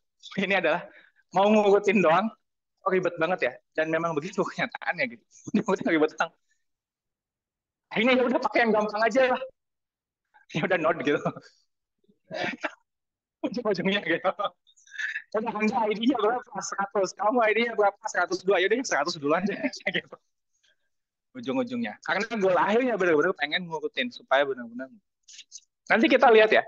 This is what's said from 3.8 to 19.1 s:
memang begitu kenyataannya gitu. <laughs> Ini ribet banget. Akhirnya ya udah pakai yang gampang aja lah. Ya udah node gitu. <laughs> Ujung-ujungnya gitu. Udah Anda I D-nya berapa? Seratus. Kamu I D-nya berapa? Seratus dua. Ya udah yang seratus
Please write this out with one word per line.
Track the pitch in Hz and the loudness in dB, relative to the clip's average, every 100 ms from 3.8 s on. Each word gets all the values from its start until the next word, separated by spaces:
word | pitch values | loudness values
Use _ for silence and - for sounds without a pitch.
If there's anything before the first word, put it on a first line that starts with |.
| 160 | -2
memang | 160 170 151 | 0 -2 -4
begitu | 175 - | -4 -4
kenyataannya | 175 - 131 - - 170 131 | -4 -4 -6 -6 -8 -4 -4
gitu. | 117 _ - | -6 _ -20
<laughs> | - | -4
Ini | 208 - 190 | -2 0 -2
ribet | - 160 151 - | 0 2 0 -2
banget. | 170 - _ _ _ _ _ _ _ _ _ _ _ _ _ _ _ | -8 -8 _ _ _ _ _ _ _ _ _ _ _ _ _ _ _
Akhirnya | 190 240 254 | -2 2 2
ya | |
udah | 240 277 | 2 0
pakai | - - | 0 0
yang | 226 | 2
gampang | 214 208 202 | 2 0 0
aja | 226 233 254 247 | 0 2 2 0
lah. | - _ _ _ _ _ _ _ _ _ _ | -6 _ _ _ _ _ _ _ _ _ _
Ya | 165 | -6
udah | 175 185 | -2 0
node | 156 165 | 0 0
gitu. | 135 151 160 - - _ _ _ _ _ _ _ _ | 0 0 -2 -8 -16 _ _ _ _ _ _ _ _
<laughs> | - - - - - _ _ _ _ _ _ 294 | -8 -8 -6 -12 -12 _ _ _ _ _ _ -8
Ujung-ujungnya | 226 220 180 185 202 | -4 -2 -2 0 -2
gitu. | 170 165 185 - 196 - _ _ _ - - - - 214 | -2 -2 -2 -4 -8 -8 _ _ _ -10 -8 -10 -8 -6
Udah | 214 208 | -4 -2
Anda | 214 247 214 | 0 0 -2
I | |
D-nya | 208 233 247 | 0 0 0
berapa? | 208 247 - 214 | 0 -2 -6 -12
Seratus. | - - 196 208 185 | -8 -6 -4 -2 -2
Kamu | - 202 247 | -2 0 2
I | 220 | 2
D-nya | 214 233 208 | 2 0 2
berapa? | 202 - 208 | 0 0 -6
Seratus | 196 175 180 | -2 -2 -2
dua. | 180 190 | 0 2
Ya | 190 | 2
udah | 233 | 0
yang | - | -2
seratus | 147 160 | -2 -2